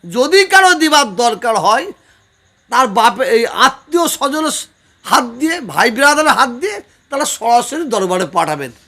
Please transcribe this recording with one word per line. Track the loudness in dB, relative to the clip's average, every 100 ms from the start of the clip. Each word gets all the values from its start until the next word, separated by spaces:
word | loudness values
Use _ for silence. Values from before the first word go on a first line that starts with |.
যদি | -8 -2 2 2 4
কারো | 4 4 4
দিবার | 2 2 0 0
দরকার | -2 -2 -2 0 2
হয়, | 0 -2 -14 _ _ _ _ _ _ _
তার | 0 0 2
বাপে, | 2 2 0 0
এই | 0 2 0
আত্মীয় | 0 _ -2 -2 -2
স্বজনের | -4 -2 -4 -6 -12 _ _ _ -2
হাত | 0 0 -4
দিয়ে, | -4 -4 -6
ভাই | 0 0
ব্রাদারের | 2 2 4 2 2
হাত | 0 -2
দিয়ে | -8 -8 -16 _ _
তারা | -6 -4
সরাসরি | -4 2 2 2 -8 -4
দরবারে | -4 -2 -2 -2 -2
পাঠাবেন। | -4 -4 -8 -14